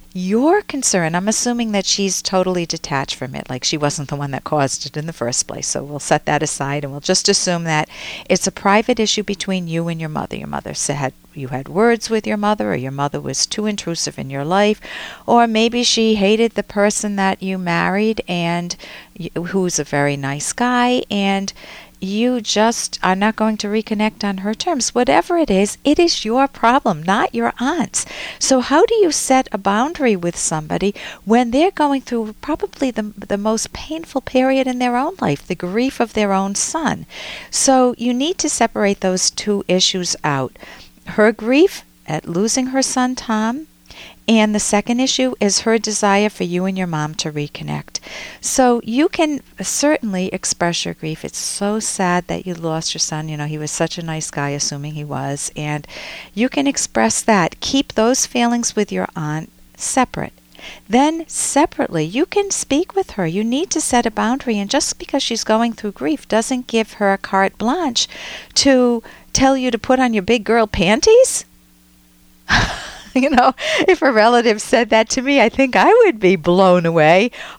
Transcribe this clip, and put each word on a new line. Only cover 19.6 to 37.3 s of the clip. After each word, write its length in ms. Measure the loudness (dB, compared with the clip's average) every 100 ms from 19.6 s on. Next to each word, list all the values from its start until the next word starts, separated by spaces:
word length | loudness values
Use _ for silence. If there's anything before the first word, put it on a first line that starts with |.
| 0 -2
a 60 | -2
very 320 | 0 0 0
nice 340 | -4 -6 -6
guy, 500 | -2 0 2 2 0 -2
and 440 | -2 0 -2 -4 -10 -18 -20 -20 _
you 380 | -6 0 0 0
just 580 | -2 2 2 0 -6 -2
are 120 | 0 2
not 200 | 0 0
going 220 | -2 -2
to 100 | -2
reconnect 560 | -4 -2 -2 -2 -2
on 160 | -4 -2
her 140 | -4
terms. 420 | -4 -2 -2 0 0
Whatever 420 | 4 2 2 0
it 120 | 2
is, 280 | 2 2 0
it 160 | 0 4
is 240 | 2 0
your 240 | -2 0 0
problem, 560 | 2 2 2 2 0
not 320 | 0 0 0 -2
your 180 | -2 -2
aunt's. 460 | -2 -2 -4 -6 -8 -12 -14 -6
So 220 | 2 2
how 240 | 4 4 4
do 100 | 4
you 160 | 4
set 380 | 2 2 2 2
a 60 | -2
boundary 580 | 0 0 0 0 0 2
with 220 | -2 -4
somebody 580 | -4 -4 -4 -2 -2 -2 -10 -10 2
when 260 | 2 4
they're 200 | 2 2
going 300 | 2 0 0
through 340 | -2 -4 -4 -8
probably 480 | -6 -6 -6 -4 -4
the, 240 | -2 -6 -10
the 200 | -6 -2
most 360 | 0 -2 -4
painful 480 | -10 -10 -10 -6 -6
period 440 | 0 2 2 2 0
in 140 | 0
their 160 | 0 0
own 200 | -2 -2
life, 240 | -2 -2 -4
the 100 | -8
grief 440 | -4 -2 -2 -2
of 140 | -2
their 180 | 0 0
own 240 | 0 0 -4
son? 500 | -4 -2 -2 -4 -8 -16 -14